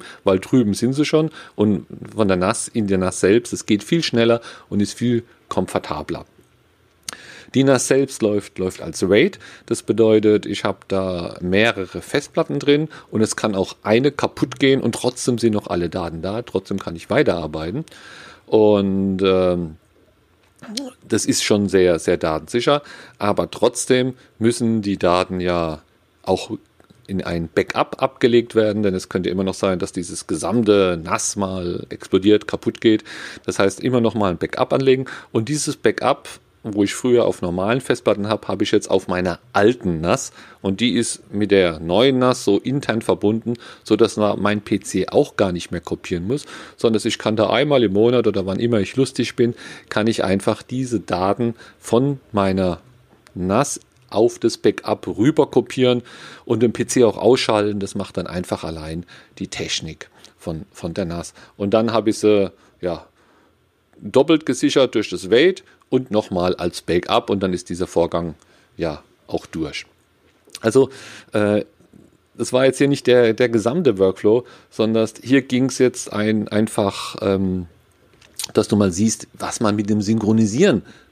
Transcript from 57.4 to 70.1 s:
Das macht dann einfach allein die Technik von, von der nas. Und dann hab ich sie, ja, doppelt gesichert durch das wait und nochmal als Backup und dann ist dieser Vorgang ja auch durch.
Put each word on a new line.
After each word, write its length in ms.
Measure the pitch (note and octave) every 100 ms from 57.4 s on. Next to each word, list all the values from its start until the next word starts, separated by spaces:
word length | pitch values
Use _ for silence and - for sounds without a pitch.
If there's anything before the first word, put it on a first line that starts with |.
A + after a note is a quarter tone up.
| - G#2+ G#2 G#2
Das 160 | G2 G2+
macht 220 | F#2+ -
dann 100 | F2
einfach 380 | F2+ F2 - -
allein 400 | E2 D#2 D#2+ - - - -
die 100 | F#2+
Technik 600 | - E2 - D#2+ D2+ - _ - _
von, 280 | - D#2+ -
von 200 | - F2+
der 120 | E2+ F2+
nas. 280 | E2+ - - - -
Und 180 | G2+
dann 200 | A2 A2+
hab 140 | A2+ G#2
ich 100 | G#2
sie, 340 | G#2+ G#2 F#2 - _ _
ja, 240 | F2+ D#2+ - _ _ _ _ _ _ _ _ _
doppelt 440 | G2+ B2+ D3 D#3 -
gesichert 500 | B2 C#3+ C#3+ B2 A2+
durch 140 | G2+
das 200 | F2 F2+
wait 340 | A2+ F3 F#3 - _ -
und 220 | C3 B2+
nochmal 440 | G#2 - F2+ F2+ F2+
als 260 | F2 -
Backup 480 | - F2 - A2 -
und 120 | G2+
dann 120 | F#2+
ist 160 | F2 -
dieser 180 | F2 F2+
Vorgang 480 | F2 E2+ E2+ E2+ D2+ _ _ _ -
ja 260 | E2 D2+ _ _ -
auch 180 | D#2+ -
durch. 400 | - - - - _ _